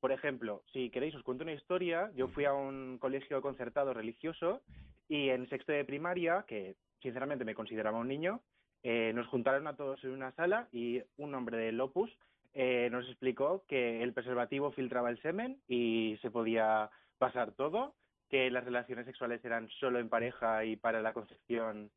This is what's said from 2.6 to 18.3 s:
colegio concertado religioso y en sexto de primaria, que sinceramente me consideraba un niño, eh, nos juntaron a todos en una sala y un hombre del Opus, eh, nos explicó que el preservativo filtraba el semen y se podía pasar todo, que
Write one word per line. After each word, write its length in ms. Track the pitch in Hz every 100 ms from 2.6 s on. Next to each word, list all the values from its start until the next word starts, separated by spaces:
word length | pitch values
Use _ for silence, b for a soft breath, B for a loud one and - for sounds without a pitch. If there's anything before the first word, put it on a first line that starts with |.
| 139 135 131 127
colegio 420 | 131 135 131 139
concertado 520 | 139 135 120 127 139
religioso 720 | 117 110 117 160 165 170 247 _ B B B _
y 220 | 147 139
en 180 | 131 123
sexto 240 | 131 -
de 140 | 147 131
primaria, 580 | 143 165 180 165 175 214
que 300 | 110 95 95 _ _
sinceramente 440 | 135 120 135 143 117
me 100 | 110
consideraba 420 | 107 110 107 113
un 100 | 120
niño, 320 | 139 170 226 _ _ _ _
eh, 300 | 127 117 113 113
nos 120 | 117
juntaron 400 | 127 117 135 151
a 100 | 139
todos 260 | 139 135
en 80 | 135
una 220 | 131 131
sala 340 | 127 175 208 240
y 280 | 120 120 123 123 -
un 180 | 147 139
hombre 200 | 120 113
del 220 | 113 113
Opus, 320 | 131 175 226 - b b b
eh, 360 | - 127 123 120
nos 160 | 120 123
explicó 560 | 127 131 123 139 190 -
que 360 | 139 123 113
el 100 | 123
preservativo 580 | 120 123 123 120 135 143
filtraba 380 | 139 131 123 120
el 120 | 117
semen 400 | 151 180 247 269 _
y 480 | 123 120 113 110 107
se 100 | 120
podía 580 | 113 113 113 110 110 107 B B _
pasar 340 | 127 123 110
todo, 420 | - 143 190 277 - _ _
que 200 | _